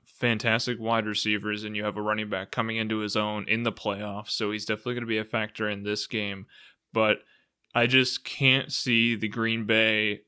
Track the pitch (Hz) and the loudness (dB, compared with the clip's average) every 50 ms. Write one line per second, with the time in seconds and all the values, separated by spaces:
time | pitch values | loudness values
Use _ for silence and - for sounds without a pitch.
0 | _ - - - - 120 117 110 - 117 110 117 - 123 120 113 113 113 117 113 | _ -20 -6 0 0 2 2 2 2 2 2 2 0 -2 -4 -2 0 2 2 2
1 | 104 107 104 - - 110 107 101 101 107 104 104 107 107 107 104 107 107 101 107 | 2 0 -2 -2 0 0 0 0 0 -4 -4 -4 -6 -6 -6 -2 -2 -2 -2 -2
2 | 104 107 107 107 107 104 104 92 95 - - 123 113 113 113 113 110 110 110 107 | 0 0 0 0 0 -2 -4 -4 -4 -4 -4 -2 -2 -2 -2 -2 -2 0 0 -2
3 | 107 104 - 110 107 107 107 104 - - 107 113 120 117 101 - - 104 101 98 | -2 0 0 0 0 0 -2 -4 0 0 0 0 0 -2 -4 -2 -4 -4 -4 -2
4 | 104 104 101 104 107 - - - 110 104 107 104 98 - 107 107 - 123 120 123 | -6 -6 -6 -8 -6 -6 -4 -2 -2 -2 -2 -4 -2 -4 -4 -4 -4 -6 -4 -4
5 | 120 113 110 107 110 - - 113 107 107 - - 110 104 104 101 101 104 104 107 | -2 -2 -2 -2 -2 -2 -2 -4 -4 -4 -4 -4 -2 -2 -2 -2 -2 -2 -2 -2
6 | - - 113 107 104 101 98 98 95 - - - - - _ _ _ _ - 110 | -2 -4 -4 -4 -4 -4 -6 -8 -12 -16 -20 -20 -20 -20 _ _ _ _ 0 2
7 | 110 107 104 - - _ _ _ _ _ _ _ _ _ - 123 120 123 131 131 | 4 4 4 2 -2 _ _ _ _ _ _ _ _ _ 2 2 4 6 6 4
8 | 127 123 - - - - - - 139 135 131 135 - - - - - 131 120 117 | 4 4 -2 -6 -6 -10 -4 2 4 4 4 4 0 -2 -4 -4 0 2 2 4
9 | 113 117 117 104 113 104 101 117 113 113 113 117 107 104 110 110 110 110 110 107 | 4 2 0 0 -4 -4 -2 -2 0 0 0 -2 0 2 4 4 4 4 4 2
10 | 107 104 104 - - | 0 0 -2 -4 -4